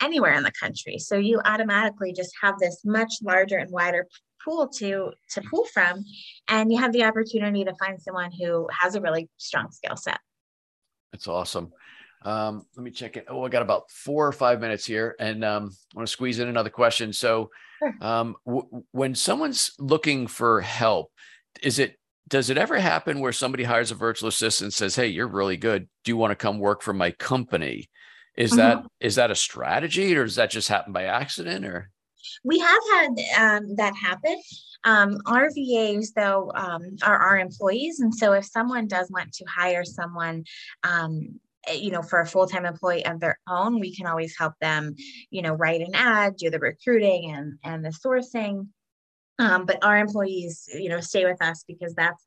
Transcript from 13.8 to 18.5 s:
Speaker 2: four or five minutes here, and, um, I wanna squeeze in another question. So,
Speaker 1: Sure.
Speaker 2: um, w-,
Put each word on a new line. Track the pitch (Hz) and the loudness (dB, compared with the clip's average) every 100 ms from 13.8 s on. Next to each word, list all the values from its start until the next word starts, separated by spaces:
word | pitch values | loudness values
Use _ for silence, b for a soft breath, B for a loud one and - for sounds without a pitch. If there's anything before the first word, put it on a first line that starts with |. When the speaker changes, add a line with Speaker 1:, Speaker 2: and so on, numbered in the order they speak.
| - | -2
Speaker 2:
four | - - 147 147 | -16 -6 0 0
or | |
five | - 123 120 | 4 4 4
minutes | 113 104 | 0 -4
here, | - 110 113 - | -2 -2 -2 -2
and, | 110 110 | -4 -2
um, | 110 104 104 92 _ | -2 -2 -4 -14 _
I | 104 | -10
wanna | 113 | -8
squeeze | - 127 117 | -4 -4 -2
in | 123 | -2
another | 117 110 | 0 -2
question. | - 117 117 113 | 2 2 4 -4
So, | 101 120 113 107 B B B | -2 0 0 -2 B B B
Speaker 1:
Sure. | 294 214 | -4 -4
Speaker 2:
um, | 110 113 117 - | -2 0 -2 -6
w-, | - | -6